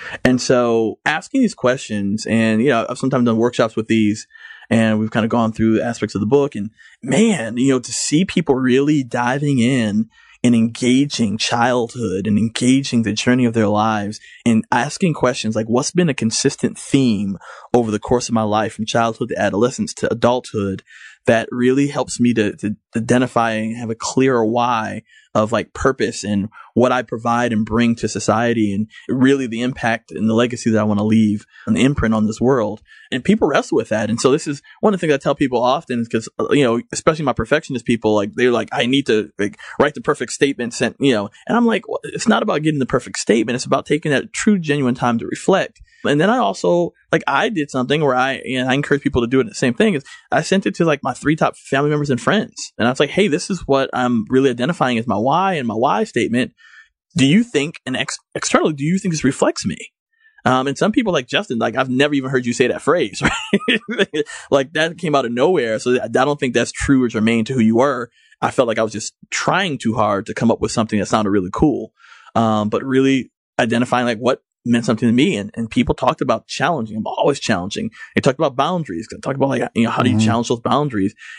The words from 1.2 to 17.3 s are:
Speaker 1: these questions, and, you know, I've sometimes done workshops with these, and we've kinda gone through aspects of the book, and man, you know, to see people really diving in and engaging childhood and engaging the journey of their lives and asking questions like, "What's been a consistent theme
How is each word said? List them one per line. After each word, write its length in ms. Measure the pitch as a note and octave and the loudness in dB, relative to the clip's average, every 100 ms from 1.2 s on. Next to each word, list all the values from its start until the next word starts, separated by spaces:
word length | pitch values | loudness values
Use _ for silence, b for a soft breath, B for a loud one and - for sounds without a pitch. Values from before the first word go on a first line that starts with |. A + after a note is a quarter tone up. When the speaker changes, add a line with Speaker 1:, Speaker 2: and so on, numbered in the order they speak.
| - C4+ | -2 0
Speaker 1:
these 120 | A#3 | 0
questions, 720 | - - C#3 - G#2+ G2+ G#2+ - | 2 0 0 -4 -4 -2 -4 0
and, 360 | A2+ A2+ A2 | 0 2 2
you 80 | C3+ | 2
know, 160 | A#2 A2 | 2 -2
I've 100 | B2 | -4
sometimes 260 | C3 C3+ A#2+ | -2 2 2
done 100 | A2+ | 2
workshops 400 | A#2+ - A#2 - | 0 2 0 0
with 120 | G#2+ | 0
these, 380 | A2+ G#2+ G#2+ - B B B B | 2 2 0 -8 B B B B
and 280 | A2+ A2+ G#2+ | 2 2 2
we've 120 | G#2+ | 0
kinda 180 | A#2+ A2+ | 0 0
gone 240 | A#2 A2+ | 0 0
through 300 | A2 A2 A2 | 0 2 2
aspects 320 | A#2+ A#2 G#2 | 0 -4 -6
of 60 | G2+ | -4
the 60 | G#2 | 0
book, 280 | C#3+ C#3+ | 2 2
and 160 | A2 G2+ b b b | -4 -10 b b b
man, 540 | B2+ C3 A3+ F3 A2+ B2 | -2 2 4 2 -4 0
you 120 | C3+ | 2
know, 60 | C3 | 2
to 120 | A#2+ | -2
see 320 | - - D3+ | -6 0 0
people 300 | F#3 - D#3 | 2 -2 0
really 480 | C3 B2+ B2+ C#3+ D3+ | 0 2 2 4 0
diving 540 | B2 B2 A#2+ C#3 D3 C3+ | 0 -2 -2 0 0 2
in 500 | A#2 C3+ G#2+ G#2 A2+ b b b | 2 2 0 0 -2 b b b
and 100 | B2 A#2 | 2 4
engaging 840 | A2+ A2+ A#2+ B2+ D3 - A2 G#2+ | 2 0 2 2 2 0 -2 -2
childhood 880 | - A#2+ A#2+ B2 A2+ B2 A2 F#2 G#2 | -2 0 2 2 -2 -4 -4 -4 0
and 100 | G#2 | 0
engaging 640 | A2+ - B2 C3+ C#3 A#2+ | 0 0 2 2 2 0
the 100 | G#2 | 0
journey 320 | G#2+ - B2+ | -2 0 2
of 100 | A#2+ | 2
their 140 | A2+ G#2 | 2 2
lives 500 | G#2 A2 G#2+ G2+ G#2+ B B | 2 0 -2 -4 -10 B B
and 200 | A#2+ A2 - | 0 2 2
asking 420 | B2 C#3 - F#3 | 0 0 -2 -2
questions 400 | C#3+ B2+ B2 A2 | 2 0 0 -4
like, 140 | A2 A2 | -4 0
"What's 240 | A#2 C#3 | 0 0
been 160 | - F3 | 0 0
a 60 | |
consistent 600 | B2+ A2+ - C#3+ - E3 - | 0 -2 0 -2 -2 -6 -6
theme 580 | - C#3+ B2+ G2+ G2+ | -2 2 2 2 -2